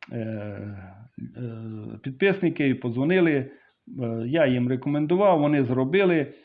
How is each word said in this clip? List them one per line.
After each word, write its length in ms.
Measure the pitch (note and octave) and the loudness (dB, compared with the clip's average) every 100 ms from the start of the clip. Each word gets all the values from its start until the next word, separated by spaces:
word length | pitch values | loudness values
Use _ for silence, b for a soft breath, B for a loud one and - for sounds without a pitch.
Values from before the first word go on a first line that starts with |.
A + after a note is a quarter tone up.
| - | -12
е, 40 | A#2+ | -8
е, 520 | A2 G#2+ G#2 G2+ G#2 G2 F#2+ G2 A#2 - B2 B2 B2 A2+ A2+ A2 A2 A2 | -6 -6 -8 -10 -12 -12 -16 -20 -20 -14 -14 -10 -10 -10 -12 -12 -12 -10
підписників 800 | C3+ C3 G3 F#3+ E3+ D3+ C#3 B2+ | -10 0 2 2 0 2 2 2
подзвонили, 520 | B2 A#2 D3 F#3+ E3+ | -2 -2 2 4 4
е, 180 | C#3+ B2+ B B _ - C#3+ A#2 A2+ A#2 | 2 -2 B B _ -18 -8 -6 -4 -2
я 200 | D#3+ C#3 | 2 4
їм 220 | B2 B2 | 2 0
рекомендував, 720 | B2+ C#3 D3 D3+ F3+ G#3 E3 | -2 -2 -2 0 2 4 4
вони 240 | D3 D3 | 4 2
зробили, 720 | B2 B2+ C3 F#3+ F#3+ E3 C#3+ B | 2 0 2 2 4 2 0 B